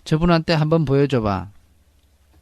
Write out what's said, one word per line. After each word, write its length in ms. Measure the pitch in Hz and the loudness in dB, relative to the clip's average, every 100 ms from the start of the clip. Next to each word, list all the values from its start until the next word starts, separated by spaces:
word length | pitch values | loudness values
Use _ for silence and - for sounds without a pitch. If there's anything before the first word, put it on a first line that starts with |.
| - | -4
저분한테 480 | 156 175 165 160 | 0 2 0 0
한번 320 | 160 156 165 139 | -2 0 0 2
보여줘봐. 640 | 139 143 131 107 95 98 - _ _ _ _ _ _ _ _ | 0 0 0 -2 -4 -6 -16 _ _ _ _ _ _ _ _